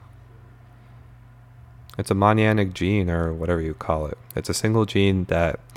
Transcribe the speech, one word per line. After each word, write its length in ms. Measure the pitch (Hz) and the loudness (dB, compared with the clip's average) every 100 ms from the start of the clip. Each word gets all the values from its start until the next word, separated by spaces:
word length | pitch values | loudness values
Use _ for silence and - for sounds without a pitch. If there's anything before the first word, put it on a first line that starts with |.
| - - - - - - - - - - - - - - - - - - - - | -20 -20 -20 -20 -20 -20 -20 -20 -20 -20 -20 -20 -20 -20 -20 -20 -20 -20 -14 -8
It's 140 | 104 | -2
a 20 | |
monianic 600 | 98 104 110 110 107 98 | 2 4 4 4 4 0
gene, 360 | 90 92 104 87 | 0 0 0 0
or 240 | 85 82 | 0 -2
whatever 280 | 80 82 85 | -2 -2 -2
you 120 | 80 | -2
call 320 | 78 - 80 76 | -6 -4 -4 -4
it. 100 | - - - | -10 -10 -8
It's 140 | - | -6
a 40 | |
single 320 | - 110 113 104 | -4 0 0 0
gene 380 | 101 98 95 90 | 2 2 2 0
that, 360 | 82 82 - - | 0 0 -2 -10